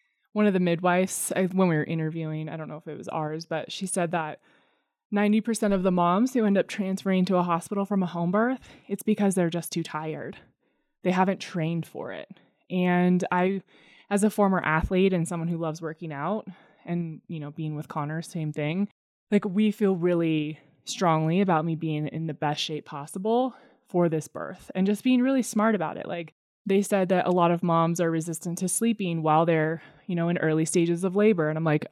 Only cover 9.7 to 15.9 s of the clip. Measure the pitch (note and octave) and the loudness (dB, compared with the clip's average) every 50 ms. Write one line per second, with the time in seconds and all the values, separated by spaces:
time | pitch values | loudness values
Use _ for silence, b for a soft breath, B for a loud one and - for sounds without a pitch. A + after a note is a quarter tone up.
9.7 | - E3+ E3 - - D3+ D#3 D#3 D3+ D3 A#2+ C#3 G3 - - _ _ _ _ _ | -4 -4 -4 -4 -6 -8 -6 -6 -8 -8 -8 -10 -12 -14 -18 _ _ _ _ _
10.7 | _ _ _ _ _ _ - F#3+ F#3+ F#3 F#3 F#3+ F#3+ - - - - F3 D#3+ D#3+ | _ _ _ _ _ _ -2 0 2 2 2 2 0 -2 -6 -8 -6 -4 -2 -2
11.7 | E3+ E3 D#3 - - - - - - D#2+ - - - b b b b b b b | -2 -4 -4 -6 -8 -10 -10 -10 -10 -12 -14 -16 -18 b b b b b b b
12.7 | F3+ F#3 F3+ F3+ F3+ F3+ F3+ F3+ F3+ F3+ F3+ - - F3+ F3+ F#3 G3 G3 - b | -2 0 2 2 4 4 4 4 4 4 2 0 0 2 2 0 0 -2 -6 b
13.7 | b b b b b b b b G3+ G3+ G3 G#3+ - - G#3 G3 F#3+ F3+ - - | b b b b b b b b 0 2 2 2 2 4 4 4 4 2 2 2
14.7 | D#3 D#3+ D#3+ - G3 F#3 F#3+ G3 F#3 F3 E3 E3 F3+ E3+ E3 E3+ E3+ E3 E3 D#3+ | 2 2 2 2 2 2 4 4 2 2 0 -2 -4 -4 -4 -4 -4 -4 -4 -4
15.7 | D3+ D#3+ E3 D#3 | -6 -6 -8 -10